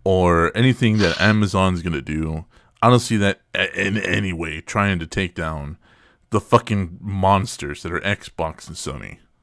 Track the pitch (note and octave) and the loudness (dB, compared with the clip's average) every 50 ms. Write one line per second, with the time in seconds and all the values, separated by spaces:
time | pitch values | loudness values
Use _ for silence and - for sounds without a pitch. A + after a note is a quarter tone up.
0 | _ F#2+ F#2+ F#2 F2+ F2 E2+ E2+ E2 E2+ - - A#2+ C3 B2 - C3 A2+ G#2+ G#2+ | _ 2 2 4 4 4 4 4 2 2 2 2 2 2 2 4 2 2 2 4
1 | G2+ E2+ D#2 - F2+ G#2 G#2+ G#2+ G#2 G2 - F#2+ F#2+ F#2 F2+ F2 E2 F2 E2 D#2 | 2 0 2 2 2 2 4 2 2 0 2 2 2 2 0 0 -2 -4 -4 -4
2 | B1+ - D#2 D#2 D#2+ D#2 D#2+ D#2+ E2+ - _ - _ _ _ _ - A2+ B2 B2 | -4 -4 -4 -4 -2 -4 -4 -8 -10 -12 _ -20 _ _ _ _ 4 6 6 6
3 | A#2+ - A#2 G#2+ G2+ G2 G2 - _ _ _ - F#2 F#2 - - G2 G2+ G2+ A2 | 4 2 0 2 2 2 0 -2 _ _ _ -2 -2 -2 -2 -2 -2 -2 -2 -2
4 | F#2+ - G#2+ G#2 G2+ F#2+ F2+ E2 E2 E2 D#2 D#2+ - - - A2 G2+ G2+ G2 F2 | -2 0 -2 0 -2 -2 -4 -6 -6 -8 -8 -10 -10 -4 -2 0 2 2 2 0
5 | E2 D#2+ - - G2 E2+ - - E2 D#2+ D#2 D2+ C#2+ C#2+ E2+ - _ _ _ _ | -2 -4 -4 -4 -4 -4 -4 -6 -6 -4 -4 -6 -8 -10 -12 -14 _ _ _ _
6 | _ _ _ _ _ _ - G#2 - - - A#2 - - A2 G2+ F#2+ E2 F2 - | _ _ _ _ _ _ -4 -4 0 4 4 4 4 2 -2 -2 -2 -4 -8 -12
7 | - G#2 G2 G2 F#2+ F#2+ G2 G2 F#2+ - - - - C#2+ D2 - - E2+ F2 E2+ | -10 -6 -4 0 2 4 4 4 2 -2 -8 -10 -8 -10 -10 -10 -8 -8 -8 -4
8 | - G2 G2+ - - - - - E2+ D#2+ E2 - - - E2+ - - D2+ C#2 C2+ | -2 -4 -4 -4 -6 -16 -8 -6 -6 -6 -6 -10 -16 -16 -14 -10 -10 -10 -10 -10
9 | G1+ G1+ - - _ _ _ _ | -12 -14 -16 -18 _ _ _ _